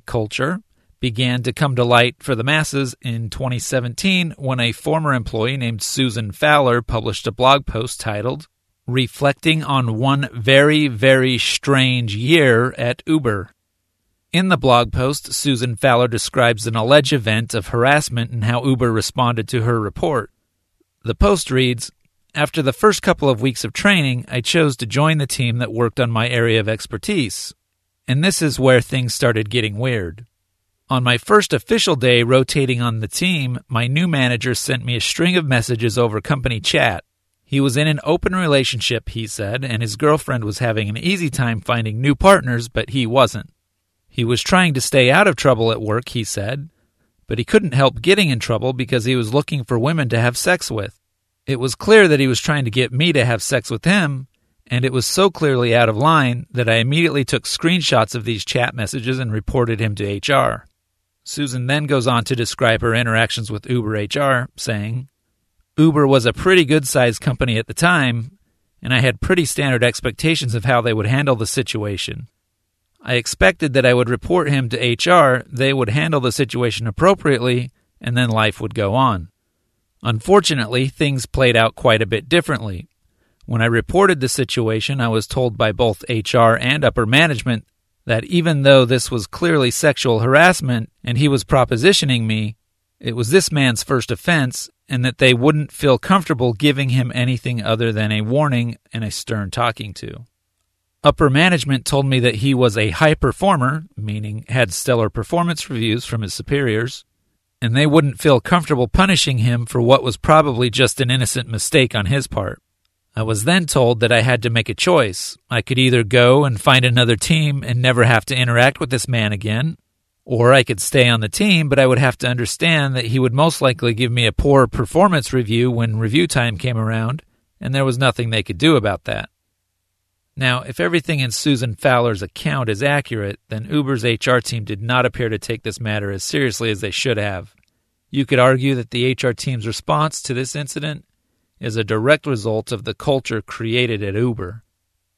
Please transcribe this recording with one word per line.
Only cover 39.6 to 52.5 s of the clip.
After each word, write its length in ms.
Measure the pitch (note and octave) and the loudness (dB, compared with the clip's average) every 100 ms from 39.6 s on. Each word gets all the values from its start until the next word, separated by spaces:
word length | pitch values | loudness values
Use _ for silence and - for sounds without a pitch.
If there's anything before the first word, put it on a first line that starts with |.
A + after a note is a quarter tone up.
| C3 | -4
"and 160 | A2+ | -4
his 140 | A#2 G#2+ | -4 0
girlfriend 480 | D3 D3+ - B2+ | 2 2 0 -4
was 160 | G#2+ G2+ | -4 -4
having 280 | A#2+ A2 G#2 | -2 -2 -4
an 100 | A2 | -4
easy 340 | F3 F#3+ D#3+ | -2 -2 -2
time 300 | - A#2+ A2 | -2 -2 -2
finding 380 | - A#2+ A2 G#2+ | -2 -2 -2 -2
new 140 | C3+ | -2
partners, 560 | C#3 F#3+ F#3+ B2+ A#2 A#2 | 2 4 4 2 -4 -4
but 220 | A#2+ - | -6 -6
he 160 | C3+ A2+ | -4 -2
wasn't. 420 | C3 A#2 G#2+ - _ _ _ _ _ _ | 2 2 0 -14 _ _ _ _ _ _
He 140 | - A#2 | -4 -2
was 160 | A#2+ | -2
trying 320 | - F#3 F3+ | 2 2 2
to 80 | C3 | 0
stay 300 | - C#3+ B2 | 0 4 4
out 160 | D#3 G3+ | 6 4
of 80 | C#3 | 2
trouble 360 | C#3+ A#2 A2+ | 2 2 2
at 120 | A2 | -2
work," 260 | G#2+ A2 - | -2 -4 -4
he 140 | B2 | -8
said, 460 | G#2 - G2+ C#3 D#3 _ _ _ _ _ - | -6 -6 -6 -8 -12 _ _ _ _ _ -10
"but 100 | A2+ | -6
he 80 | A#2 | 0
couldn't 300 | A2+ F3 B2 | 0 2 2
help 260 | C3+ A#2+ | 0 0
getting 300 | C3+ G3+ F3 | 0 2 2
in 80 | A#2+ | 0
trouble 340 | - A2+ B2 | -2 -2 -2
because 320 | B2+ A#2 B2+ A2+ | -4 -2 -2 0
he 100 | B2+ | -2
was 200 | A2 C3+ | 0 -2
looking 280 | - D3 | -2 -6
for 140 | A#2 A#2+ | -4 -2
women 320 | C3+ E3 B2 | 0 0 0
to 100 | A#2 | 0
have 160 | A#2+ A#2+ | 0 0
sex 360 | - F3+ - | 0 0 -2
with. 280 | A2+ G2+ - _ _ _ _ - | -8 -8 -12 _ _ _ _ -6
It 140 | C3 | -4
was 160 | B2+ - | -4 -4
clear 320 | - A3 F#3+ | 6 6 8
that 120 | D3 | 6
he 80 | C3+ | 2
was 140 | A#2+ | 0
trying 240 | - | -2